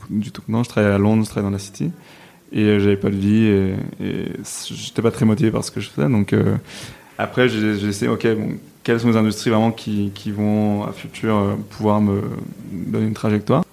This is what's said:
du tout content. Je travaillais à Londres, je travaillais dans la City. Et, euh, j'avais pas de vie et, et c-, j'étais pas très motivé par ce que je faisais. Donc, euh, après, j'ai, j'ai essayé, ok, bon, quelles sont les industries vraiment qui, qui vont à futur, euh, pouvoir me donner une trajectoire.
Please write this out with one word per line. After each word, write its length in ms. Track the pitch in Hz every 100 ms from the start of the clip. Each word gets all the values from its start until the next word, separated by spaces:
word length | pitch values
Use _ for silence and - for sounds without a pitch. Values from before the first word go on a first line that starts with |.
| -
du 220 | 104 110
tout 100 | -
content. 220 | - 113
Je 60 | 117
travaillais 240 | 113 104
à 40 | 101
Londres, 260 | 104 110
je 60 | 107
travaillais 200 | 113 101
dans 60 | 98
la 40 |
City. 320 | 98 - - - - - - - -
Et, 120 | -
euh, 160 | 107 104
j'avais 180 | 101 101
pas 120 | 110
de 60 | 98
vie 300 | 101 110 110
et, 280 | 98 95 98 - -
et 300 | 95 95 - -
c-, 300 | 107 - - 110
j'étais 260 | 110 -
pas 100 | 113
très 140 | - 110
motivé 260 | 107 110
par 120 | 113
ce 80 | -
que 100 | -
je 80 | 107
faisais. 200 | - 143
Donc, 240 | 110 98
euh, 220 | 110 104 104 - - - - - -
après, 320 | 107 127 123
j'ai, 280 | 110 107 104
j'ai 100 | 104
essayé, 220 | 98 120
ok, 160 | 110 117 107
bon, 180 | 113 - - _
quelles 160 | - 117
sont 100 | 120
les 80 | 113
industries 320 | 107 104 123
vraiment 220 | 110 113
qui, 400 | 113 - 104 101 98
qui 160 | 107
vont 520 | 104 104 107 104 104
à 80 | 107
futur, 440 | 98 110 - 113 107
euh, 200 | 101 107 104
pouvoir 300 | - 107 104
me 200 | 104 98 117 120 - - -
donner 360 | 92 - 110 110
une 60 |
trajectoire. 500 | 107 110 107 104 135 -